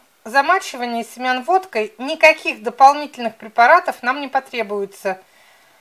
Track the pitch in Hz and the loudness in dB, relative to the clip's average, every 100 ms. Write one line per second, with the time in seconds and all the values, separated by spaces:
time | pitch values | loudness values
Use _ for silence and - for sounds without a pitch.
0 | _ _ 220 262 285 381 - 262 240 233 | _ _ -4 0 2 0 -2 -8 -6 -6
1 | 233 - 254 254 240 370 370 226 214 - | -8 -6 -4 -4 0 0 0 -6 -6 -8
2 | 262 320 320 311 339 220 220 226 269 294 | -8 2 2 2 -4 -8 -6 4 4 4
3 | 294 - 233 - 220 - 240 269 240 - | -4 -8 -10 -10 -6 2 4 4 2 -6
4 | 247 285 277 269 262 240 208 208 196 - | -6 -6 -4 -6 -6 -8 -6 -6 -8 -8
5 | 196 185 _ _ _ _ _ _ | -8 -8 _ _ _ _ _ _